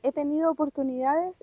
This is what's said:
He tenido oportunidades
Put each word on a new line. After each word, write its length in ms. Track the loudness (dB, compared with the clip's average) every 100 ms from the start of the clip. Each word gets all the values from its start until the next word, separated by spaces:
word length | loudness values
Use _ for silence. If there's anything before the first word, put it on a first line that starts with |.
He 100 | -2
tenido 380 | 0 -2 2 2
oportunidades 920 | 2 -2 0 -2 0 2 2 0 -8